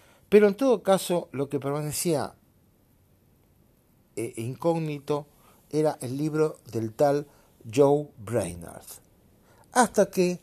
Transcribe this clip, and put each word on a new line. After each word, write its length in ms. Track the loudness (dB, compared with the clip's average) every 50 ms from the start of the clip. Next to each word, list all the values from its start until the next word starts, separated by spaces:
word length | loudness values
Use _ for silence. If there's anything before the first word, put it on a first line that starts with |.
| _ _ _ _ _ _
Pero 180 | 4 6 6 6
en 80 | 2
todo 260 | 2 2 2 2 0 2
caso, 460 | 2 0 0 2 -2 -2 -2 -4 -6 -6
lo 160 | -8 -6 -4
que 120 | -4 -6
permanecía, 720 | -4 -4 -4 -4 -6 -6 -6 -4 -2 -2 -2 -2 -2 -6 -10 _ _ _ _ _ _ _ _ _ _ _ _ _ _ _ _ _ _ _ _ _ _ _ _ _ _ _ _ _ _ _ _ _ _ _ _
eh, 160 | -10 -10 -10 -8
incógnito 880 | -10 -10 -10 -10 -4 -2 -2 -2 -2 -2 -6 -8 -10 -6 -4 -4 -4 -4 -10 _ _ _ _ _ _ _ _
era 280 | -2 0 0 0 0 -2
el 160 | -8 -10 -6
libro 420 | -4 -4 -4 0 0 0 0 -2 -8 _ -8 -6
del 220 | -6 -6 -6 0
tal 320 | 2 2 2 2 0 -2 -6 _ _ _ _ _ _ -18 -6 2
Joe 360 | 4 6 6 6 2 0 -6 -12
Brainard. 680 | -18 -12 -4 -4 -4 -4 -4 -8 -12 -14 -16 -16 -18 -18 -20 -20 -20 _ _ _ _ _ _ _ _ _ _ _ _ -20 _
Hasta 400 | 2 2 2 4 4 2 2 2
que 300 | 2 0 0 0 0 -4